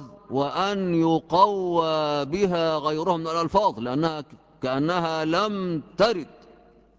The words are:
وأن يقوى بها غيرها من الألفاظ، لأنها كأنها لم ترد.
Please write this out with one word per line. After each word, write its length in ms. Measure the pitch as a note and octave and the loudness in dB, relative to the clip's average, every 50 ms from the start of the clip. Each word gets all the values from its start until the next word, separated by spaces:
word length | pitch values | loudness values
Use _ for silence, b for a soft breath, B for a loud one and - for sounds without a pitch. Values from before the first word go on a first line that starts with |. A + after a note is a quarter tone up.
| C#3 A2+ - - - - | -12 -18 -20 -20 -10 -4
وأن 640 | A#2+ C3+ C#3+ C#3+ C3 E3+ F#3+ G3+ G3+ G3 F#3+ F3 E3+ | -2 -2 -2 -2 -2 -2 -2 0 -2 -2 -2 0 2
يقوى 1300 | E3 D#3+ E3 E3 D3+ - - D#3+ F3+ G3+ G#3 G3+ F#3+ F#3 F3 E3+ E3 E3 D#3+ D#3 D#3 D3+ D3 D3 D3 C#3+ | 2 2 2 2 0 0 0 4 4 4 4 2 0 -2 0 0 0 0 0 0 0 0 0 -2 -2 -2
بها 520 | C#3 E3 G3+ G3+ F3+ F3 E3+ E3 D#3+ D#3 | -2 -2 0 0 0 2 2 0 0 0
غيرها 400 | D3+ C#3 D3+ D#3 D#3 E3+ F#3+ E3+ | 0 0 -2 -2 0 0 0 0
من 100 | E3 E3 | 0 -2
الألفاظ، 520 | D#3+ E3 E3+ E3 D3+ - G3 G#3+ F#3 - A2 | -2 -2 -2 0 2 2 2 2 2 0 -2
لأنها 460 | A#2+ B2 B2+ D3 E3 D#3+ D#3 D3+ - - - - _ _ _ - | -4 -2 -2 0 0 -2 -2 -6 -12 -14 -18 -20 _ _ _ -6
كأنها 600 | - B2+ C3 C#3 D3+ E3 F3+ F3 E3+ E3 D#3+ D#3+ D#3 | -4 -2 0 0 0 0 0 0 0 -2 -2 -2 -2
لم 580 | D#3 E3+ F#3 G#3 G#3+ G3+ G3 F#3 F3+ E3 D3 - - - | 0 0 0 0 0 -2 -4 -4 -4 -4 -6 -8 -4 0
ترد. 300 | - G3+ A#3 G#3+ E3+ C3 - - - - - - - - - - _ _ _ _ | 2 2 2 2 0 -6 -12 -16 -20 -20 -20 -20 -20 -20 -20 -20 _ _ _ _